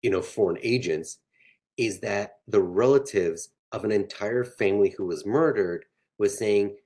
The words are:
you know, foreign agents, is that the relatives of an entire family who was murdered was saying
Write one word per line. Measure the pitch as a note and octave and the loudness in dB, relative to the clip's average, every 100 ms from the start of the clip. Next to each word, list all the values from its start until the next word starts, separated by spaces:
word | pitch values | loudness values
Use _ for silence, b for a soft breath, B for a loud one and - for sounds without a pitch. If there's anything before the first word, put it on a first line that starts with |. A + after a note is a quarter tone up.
you | A#2+ | 0
know, | F#2+ | -2
foreign | E2+ - G2 E2+ | -2 -2 0 0
agents, | A#2 B2 F2 D#2 E2 - _ b b b _ - | -2 -2 0 -4 -6 -16 _ b b b _ -4
is | A#2 F#2 | -4 -4
that | A2 G2+ G#2 - - | -4 -4 -4 -12 0
the | G#2 | 0
relatives | F#2 F2+ B2+ C#3 C#3 G2+ F2 E2 - _ _ | 2 2 4 4 2 0 0 -4 -12 _ _
of | A2 | -6
an | G#2+ | 0
entire | G#2 G2 - G#2 B2 | 0 -2 -6 -4 -2
family | B2 - G2+ G2+ G2 - | -4 -2 0 4 2 2
who | F#2+ | -6
was | E2+ G2+ | -6 -2
murdered | B2+ D#3+ A#2 F#2 E2+ - _ _ _ | 2 2 2 -2 -2 -10 _ _ _
was | G#2 - | -2 0
saying | A2 G2+ G2+ G2+ | 2 2 2 -4